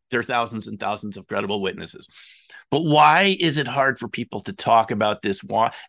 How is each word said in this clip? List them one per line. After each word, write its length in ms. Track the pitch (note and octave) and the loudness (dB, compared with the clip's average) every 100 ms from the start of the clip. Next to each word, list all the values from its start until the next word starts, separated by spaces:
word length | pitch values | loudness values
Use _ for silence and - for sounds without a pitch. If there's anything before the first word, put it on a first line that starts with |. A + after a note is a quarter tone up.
| _ | _
there 120 | A#2+ | -4
are 20 | |
thousands 460 | A#2 B2 A2+ A2 G#2+ | -2 -2 -2 -6 -10
and 100 | G#2 | -8
thousands 380 | G2+ G#2 G#2+ G2 | -6 -6 -8 -14
of 100 | F#2 | -8
credible 340 | G#2 G#2 G#2 | -6 -4 -2
witnesses. 460 | F#2+ F2+ E2+ - - - - - - - - | -4 -6 -10 -14 -20 -20 -20 -20 -20 -20 -2
But 120 | C#3+ | 0
why 520 | E3 D3+ D3 D#3+ G3 F#3 | 4 6 6 6 4 2
is 200 | E3+ D3 | 0 0
it 100 | B2 | -2
hard 320 | C3 C3+ B2+ | 0 0 0
for 80 | A#2+ | -6
people 320 | - A#2 G#2+ | -8 -8 -10
to 100 | G2 | -8
talk 380 | G2 - A2+ A2+ | -4 4 4 4
about 300 | A2 G#2+ G#2+ | 0 0 0
this? 220 | A2 G2 | -2 -4
Why? 300 | - G#2+ A2+ - | -2 0 0 -2